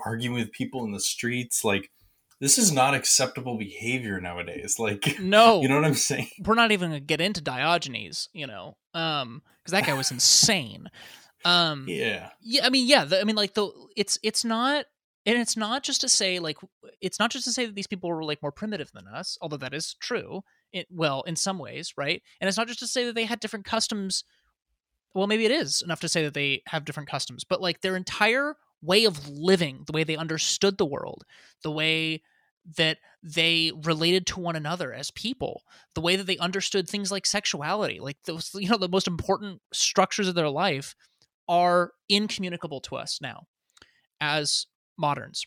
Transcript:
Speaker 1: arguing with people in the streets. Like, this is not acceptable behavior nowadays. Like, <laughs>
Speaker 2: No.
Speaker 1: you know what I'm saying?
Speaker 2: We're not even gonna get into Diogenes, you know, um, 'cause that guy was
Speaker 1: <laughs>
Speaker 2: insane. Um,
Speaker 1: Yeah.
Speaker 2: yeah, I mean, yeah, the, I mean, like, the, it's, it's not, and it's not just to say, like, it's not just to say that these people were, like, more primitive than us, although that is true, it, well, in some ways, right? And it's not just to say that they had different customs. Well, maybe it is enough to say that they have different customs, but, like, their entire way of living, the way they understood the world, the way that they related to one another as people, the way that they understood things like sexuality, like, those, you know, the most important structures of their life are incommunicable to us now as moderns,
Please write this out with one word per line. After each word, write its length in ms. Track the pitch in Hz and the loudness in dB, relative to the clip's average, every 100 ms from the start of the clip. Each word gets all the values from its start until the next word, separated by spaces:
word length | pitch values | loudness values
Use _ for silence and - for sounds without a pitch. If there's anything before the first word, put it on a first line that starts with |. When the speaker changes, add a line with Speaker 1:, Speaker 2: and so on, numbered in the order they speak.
Speaker 1:
arguing 320 | 110 113 120 123 | -2 -4 -2 -2
with 160 | 113 | -4
people 320 | - 127 131 | -6 -6 -6
in 80 | 113 | -6
the 80 | 101 | -4
streets. 640 | - - 117 123 120 - | -4 -2 -2 -2 -2 -2
Like, 260 | 110 98 98 _ _ _ _ - | 0 0 -2 _ _ _ _ -2
this 180 | 139 254 | 2 6
is 140 | 214 | 6
not 220 | 135 131 | 6 4
acceptable 640 | 135 - - 131 - 127 113 | 4 4 4 2 -2 -6 -6
behavior 640 | 101 - 113 127 113 95 | -6 -8 -4 -4 -4 -6
nowadays. 580 | 90 87 85 - 98 - | -6 -8 -8 -8 -4 -2
Like, 260 | 110 101 156 | -2 -2 -2
<laughs> 120 | - | -2
Speaker 2:
No. 440 | 190 208 233 202 | 4 8 8 8
Speaker 1:
you 60 | 131 | 6
know 80 | 139 | 4
what 80 | |
I'm 100 | 156 | 4
saying? 340 | 131 - - 117 - | 2 0 -2 -4 -4
Speaker 2:
We're 160 | 190 | 0
not 180 | 226 226 | 4 4
even 180 | 208 175 | 2 0
gonna 100 | 147 | -4
get 200 | 143 156 | -2 0
into 200 | 185 196 | 0 -2
Diogenes, 880 | 143 127 151 175 143 113 95 151 - | -4 -2 2 0 0 -8 -8 -10 -10
you 140 | 190 135 | -10 -12
know, 300 | 101 90 - _ | -12 -14 -18 _
um, 500 | 165 160 147 123 123 - _ | -4 -2 -2 -4 -10 -18 _
'cause 80 | - | -2
that 140 | 180 - | 0 2
guy 80 | |
was 160 | 139 131 | 0 0
Speaker 1:
<laughs> 20 | |
Speaker 2:
insane. 760 | 123 - - - 196 117 101 - - - - - _ | 4 6 6 6 4 -2 -10 -18 -20 -20 -20 -20 _
Um, 420 | 170 175 165 147 131 | 4 4 4 0 -6
Speaker 1:
Yeah. 420 | 143 117 98 101 - | -2 -2 -2 -8 -16
Speaker 2:
yeah, 260 | 226 262 247 | -4 0 2
I 40 | |
mean, 160 | 262 247 | 2 6
yeah, 180 | 277 | 4
the, 160 | 143 185 | 4 2
I 40 | |
mean, 120 | 208 214 | 2 0
like, 180 | 202 | 0
the, 160 | - 196 - - - | 0 -2 -4 -8 -4
it's, 220 | 202 - | -2 -2
it's 220 | 214 - | -2 -2
not, 420 | 233 226 254 294 - _ _ _ - | -2 0 0 0 -4 _ _ _ 0
and 120 | 240 | 2
it's 180 | 226 220 | 2 -2
not 260 | 214 262 | -2 -4
just 200 | 277 269 | -2 0
to 60 | 262 | 2
say, 300 | - 190 180 | 4 2 0
like, 200 | 160 151 185 _ - - | -4 -8 -12 _ -20 -8
it's 180 | 185 - | -6 0
not 120 | 226 | -2
just 140 | 262 247 | -2 -4
to 60 | |
say 140 | 240 233 | -2 -4
that 80 | |
these 120 | 202 190 | -6 -8
people 240 | 190 180 | -6 -4
were, 140 | 165 | -4
like, 180 | 156 147 | -4 -4
more 100 | 147 | -6
primitive 380 | - 214 202 143 | -6 -6 -6 -8
than 140 | - 95 | -14 -14
us, 300 | 120 185 - | -10 -8 -8
although 160 | 165 147 | -8 -6
that 160 | 131 | -6
is 200 | 143 - | -6 -8
true, 480 | - - 226 - 190 - _ _ | -8 -6 -6 -6 -10 -12 _ _
it, 140 | 190 - | -10 -8
well, 320 | 175 160 135 | -2 0 0
in 140 | 175 165 | -4 -4
some 220 | 196 190 | -4 -4
ways, 360 | 113 131 170 - | -8 -10 -10 -4
right? 260 | 143 175 - - | -4 -4 -6 -6
And 80 | 190 | -2
it's 100 | 190 | 0
not 100 | 233 | -2
just 120 | 233 | -6
to 60 | 240 | -6
say 200 | 254 240 | -2 -2
that 80 | |
they 100 | 233 | -2
had 160 | 220 233 | -4 -4
different 240 | 214 214 196 | -6 -8 -4
customs. 580 | 226 - 214 190 - - _ _ _ _ _ _ _ _ | -2 -2 -2 -4 -6 -8 _ _ _ _ _ _ _ _
Well, 120 | 190 202 | -2 0
maybe 180 | 214 | 2
it 80 | 220 | 2
is 300 | 294 147 - | 2 0 -2
enough 180 | 175 160 | -2 -4
to 80 | 165 | -2
say 140 | 175 | 0
that 100 | 151 | 0
they 280 | 143 143 135 - | 0 -2 -2 -4
have 180 | 160 | -6
different 240 | 147 151 143 | -6 -10 -6
customs, 360 | 139 - 123 | -6 -6 -8
but, 160 | - 185 | -4 -2
like, 180 | 180 165 | -2 -2
their 140 | 190 185 | -2 -2
entire 600 | 185 - 214 247 285 302 _ _ | -4 0 2 2 -2 -6 _ _
way 220 | 156 196 | 2 6
of 240 | 220 151 143 | 6 2 -8
living, 560 | 143 175 190 156 131 147 | -2 4 4 4 -4 -4
the 60 | |
way 120 | 156 | 0
they 120 | 160 156 | 0 -2
understood 640 | 160 156 - - 196 196 | -2 -2 -2 2 2 4
the 80 | 170 | 0
world, 380 | 139 - - - - - _ | 0 -6 -10 -16 -20 -20 _
the 100 | 156 | -6
way 500 | 151 160 160 160 156 - _ _ _ 175 156 | 0 2 2 0 -4 -8 _ _ _ -8 0
that 220 | 160 160 _ _ | 0 0 _ _
they 500 | 165 156 165 165 160 156 | -6 2 4 4 2 0
related 440 | 156 156 170 185 180 | 0 2 4 2 0
to 140 | 190 | -4
one 160 | 170 160 | -4 -4
another 360 | 151 180 139 | -4 -4 -6
as 180 | 117 143 | -8 -10
people, 520 | - 220 262 - - _ - _ | -8 -8 -4 -6 -8 _ -20 _
the 60 | - | -2
way 160 | 170 190 | 2 2
that 100 | 190 | 0
they 120 | 175 | -2
understood 500 | 175 190 - 202 175 | -2 -2 0 -2 -2
things 240 | 208 196 | -4 -4
like 140 | 196 - | -2 0
sexuality, 760 | 202 - 156 151 208 165 95 | 0 -2 -4 -2 -2 -2 -4
like, 180 | 131 143 | -8 -10
those, 260 | - 165 - | -8 -8 -8
you 140 | 196 190 | -4 0
know, 80 | 226 | 2
the 100 | 180 | 2
most 180 | 185 185 | 2 2
important 560 | 165 - 190 208 180 _ | -2 0 -2 -4 -14 _
structures 560 | - - - 190 - 190 | -2 0 2 2 2 -2
of 60 | |
their 160 | 175 156 | 0 0
life 440 | 139 190 139 - - _ _ _ _ - | 0 0 -2 -6 -16 _ _ _ _ 0
are 460 | 175 175 175 175 - - | 4 6 6 4 -2 2
incommunicable 720 | 202 214 - 180 175 160 135 | 2 2 -4 -6 -6 -8 -10
to 160 | - 127 | -8 -8
us 240 | 156 - | -6 -8
now 260 | 135 113 - _ _ _ - _ _ - | -8 -12 -18 _ _ _ -20 _ _ -4
as 460 | 151 151 147 - - _ _ - | 0 0 0 -2 -4 _ _ -2
moderns, 480 | 151 139 - - | 0 0 -4 -10